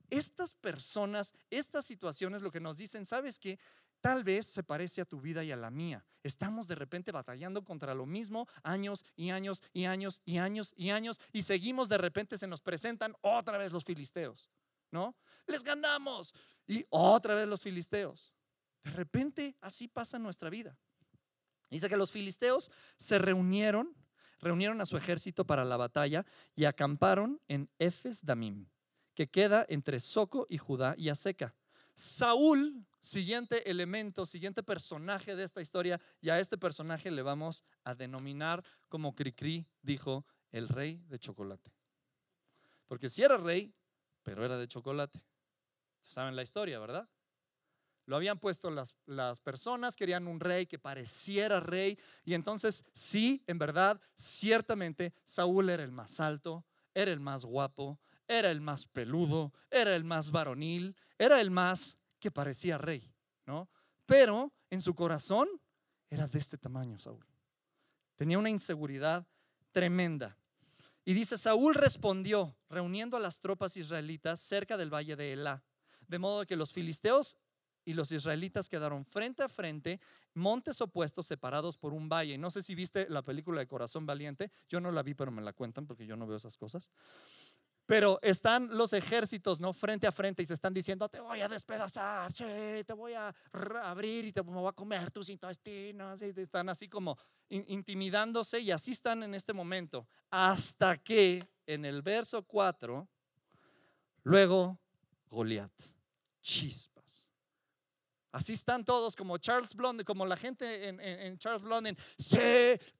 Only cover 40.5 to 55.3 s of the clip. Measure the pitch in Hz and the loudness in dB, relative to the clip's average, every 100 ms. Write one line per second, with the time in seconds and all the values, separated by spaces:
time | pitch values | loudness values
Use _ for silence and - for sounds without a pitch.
40.5 | 113 113 139 147 170 170 131 - 101 101 | -6 -4 -2 -4 -8 -12 -12 -12 -10 -10
41.5 | 98 _ _ _ _ _ _ _ _ _ | -12 _ _ _ _ _ _ _ _ _
42.5 | _ _ _ - 123 131 147 269 254 170 | _ _ _ -16 -8 -6 4 6 6 2
43.5 | 175 208 _ _ _ _ _ - 101 120 | 0 -2 _ _ _ _ _ -10 -6 -4
44.5 | 123 123 127 120 143 143 - _ _ _ | -4 -8 -10 -8 -6 -6 -10 _ _ _
45.5 | _ _ _ _ _ - - 131 131 127 | _ _ _ _ _ -16 -8 -8 -6 -6
46.5 | 208 202 123 107 151 226 _ _ _ _ | -4 -4 -6 -8 -8 -10 _ _ _ _
47.5 | _ _ _ _ _ - 139 190 208 202 | _ _ _ _ _ -6 -2 -2 -2 -2
48.5 | 180 180 151 127 - - 135 127 120 - | -2 -4 -6 -8 -12 -10 -4 -4 -4 -8
49.5 | 131 226 247 240 - 185 180 175 165 170 | -8 -6 -4 -4 -4 -2 -2 -4 -4 -2
50.5 | 180 180 160 139 135 117 - - 196 214 | 0 -2 -6 -10 -10 -6 -4 -2 0 2
51.5 | 196 - 180 196 202 - - - 170 165 | 2 2 0 0 -2 -8 -12 -2 -2 0
52.5 | 214 220 202 - - - 208 233 269 - | 0 0 0 -4 -4 0 4 4 2 -2
53.5 | 170 151 151 190 208 _ - - - 202 | -2 0 4 4 4 _ -6 -2 0 4
54.5 | 226 214 214 175 156 175 - - | 4 4 -2 -2 -2 -6 -6 -6